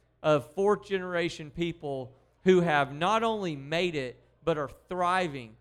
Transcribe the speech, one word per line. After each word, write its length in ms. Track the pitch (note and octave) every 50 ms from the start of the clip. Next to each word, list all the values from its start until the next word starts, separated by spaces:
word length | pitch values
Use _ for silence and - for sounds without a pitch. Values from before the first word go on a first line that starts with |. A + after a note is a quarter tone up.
| _ _ _ _ -
of 260 | D#3 D3+ C#3 B2 - -
fourth 340 | G3 G3 G#3 G3+ G3+ -
generation 640 | - G3 F#3 F#3 F3+ F3 E3+ F3 E3+ - - D#3 C#3+
people 600 | - E3+ F3 E3+ D#3+ - D#3 C#3+ C#3 C3 B2 A#2+ - _ _ _ _ _ -
who 180 | F3+ F#3 F3+
have 320 | E3+ E3 D3+ C#3+ C#3 C3 C#3+
not 280 | D3+ E3+ G3 A3 A3 A#3
only 320 | A3+ A3 G#3 F#3+ E3+ D3
made 400 | C#3 C3+ C#3+ D#3+ E3+ F#3 F3+ D#3
it, 220 | C#3+ C3 A#2+ - - _ _ _ _ -
but 140 | E3 E3
are 120 | D#3 C#3 B2+ - - _
thriving 680 | - F3+ F3+ F3+ F3 F#3 F#3+ F3+ D#3 C#3 B2+ A#2 A2 A2 _